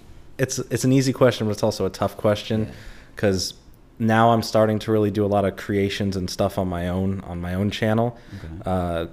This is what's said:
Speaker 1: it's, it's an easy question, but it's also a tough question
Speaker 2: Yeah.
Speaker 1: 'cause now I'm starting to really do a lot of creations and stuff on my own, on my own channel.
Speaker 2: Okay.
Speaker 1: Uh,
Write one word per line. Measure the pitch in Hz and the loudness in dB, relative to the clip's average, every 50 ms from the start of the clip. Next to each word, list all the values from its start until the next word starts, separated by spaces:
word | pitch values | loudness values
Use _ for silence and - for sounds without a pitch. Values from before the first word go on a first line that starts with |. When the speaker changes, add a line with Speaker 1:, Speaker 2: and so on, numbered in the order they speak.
| - - - - - - - - | -20 -20 -20 -20 -20 -18 -4 -4
Speaker 1:
it's, | 131 - - - | -4 -2 -2 -6
it's | - - 127 117 - | -6 -4 -4 0 2
an | 131 131 | 4 4
easy | 139 127 135 | 4 4 2
question, | 120 - 135 123 110 - 113 107 | 2 4 4 4 4 2 0 -2
but | |
it's | 104 - - | -2 0 0
also | 110 101 - 98 | 0 0 0 -2
a | 92 | -4
tough | - - 104 98 - | -2 -2 -2 -2 -2
question | - - 107 104 101 - - 113 110 | 0 0 0 0 0 0 -2 -2 -2
Speaker 2:
Yeah. | 110 107 - - - - - - - - - - | -2 -4 -6 -12 -16 -18 -18 -18 -20 -18 -8 -2
Speaker 1:
'cause | - 101 95 92 - - - - - - - - - - - - | 0 2 2 2 -2 -4 -8 -12 -18 -20 -20 -20 -20 -20 -8 -2
now | 113 110 110 113 113 117 | 0 2 4 6 6 6
I'm | 117 113 107 | 6 4 2
starting | - - 110 110 110 107 107 | 2 2 4 4 4 2 0
to | - - | 0 0
really | 110 107 104 104 | 2 2 2 2
do | 95 107 104 | 2 2 2
a | 98 101 | 2 2
lot | 101 98 | 2 2
of | 95 92 | 0 -2
creations | - - - 104 98 98 101 - - 104 98 92 | -4 -6 -2 0 0 0 0 0 -2 -2 -2 -2
and | 98 90 87 | -2 -4 -4
stuff | - - 101 95 - - | -2 -2 -2 -2 0 -2
on | 95 92 | -2 -2
my | 87 85 87 90 | -2 -2 -2 -2
own, | 87 92 95 98 95 98 - | -2 0 0 0 -2 -4 -6
on | - 87 87 | -8 -8 -8
my | 87 87 90 | -6 -4 -2
own | 92 101 104 | -2 -2 -2
channel. | 98 - 117 110 110 110 117 120 120 - - - 101 | 0 0 0 2 2 2 2 0 -2 -6 -14 -18 -16
Speaker 2:
Okay. | 98 - 80 82 82 - | -14 -14 -12 -12 -8 -4
Speaker 1:
Uh, | 92 92 92 87 87 85 82 82 82 | -2 -2 0 0 -2 -2 -4 -4 -6